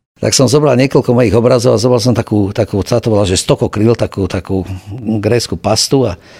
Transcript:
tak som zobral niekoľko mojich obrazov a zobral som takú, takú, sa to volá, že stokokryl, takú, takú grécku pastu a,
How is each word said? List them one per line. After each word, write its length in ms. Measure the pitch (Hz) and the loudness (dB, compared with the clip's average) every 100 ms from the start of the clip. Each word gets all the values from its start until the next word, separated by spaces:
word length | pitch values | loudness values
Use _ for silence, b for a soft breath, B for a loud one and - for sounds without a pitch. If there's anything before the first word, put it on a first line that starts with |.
| _ _ | _ _
tak 140 | 110 | -2
som 120 | - | 2
zobral 300 | 131 143 147 | 2 2 2
niekoľko 340 | 123 135 151 123 | 2 2 2 2
mojich 220 | 120 123 | 2 2
obrazov 400 | 120 117 127 123 | 2 2 2 2
a 80 | 113 | 2
zobral 160 | 123 123 | 2 2
som 140 | 113 | 2
takú, 380 | 117 110 107 98 | 0 0 0 0
takú, 320 | 101 104 104 | -2 -2 -2
sa 160 | 92 120 | -2 -2
to 100 | 117 | 0
volá, 160 | 104 | 0
že 140 | 101 92 | 2 0
stokokryl, 560 | - 143 117 101 110 | 0 -2 -2 0 0
takú, 320 | 117 104 - 92 | 2 -2 -4 -4
takú 400 | 98 - 95 90 92 101 104 110 110 | -4 -4 -6 -6 -10 -14 -10 -6 -2
grécku 400 | 101 117 - 87 | 0 0 -2 -6
pastu 480 | - 110 - 139 | -2 -2 0 0
a, 160 | 117 82 B | 0 -4 B